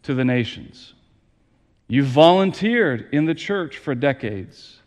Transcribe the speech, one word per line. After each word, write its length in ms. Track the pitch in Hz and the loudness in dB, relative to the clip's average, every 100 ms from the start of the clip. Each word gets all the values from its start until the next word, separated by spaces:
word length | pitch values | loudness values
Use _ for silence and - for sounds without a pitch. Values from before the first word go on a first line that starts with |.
to 100 | - | -4
the 120 | 131 127 | -2 0
nations. 680 | 123 113 - - - - _ _ _ _ _ _ _ _ _ _ | 0 -4 -10 -18 -20 -20 _ _ _ _ _ _ _ _ _ _
You've 200 | 120 135 | -2 2
volunteered 1000 | 131 160 185 190 - 208 240 180 120 - | 6 6 6 2 0 -2 0 0 -2 -4
in 140 | 147 160 | -2 -2
the 100 | 160 | -4
church 420 | - 202 160 - | -4 -6 -6 -10
for 160 | - | -8
decades. 880 | 127 143 131 113 101 90 - - - | -2 -2 -2 -8 -10 -12 -18 -20 -20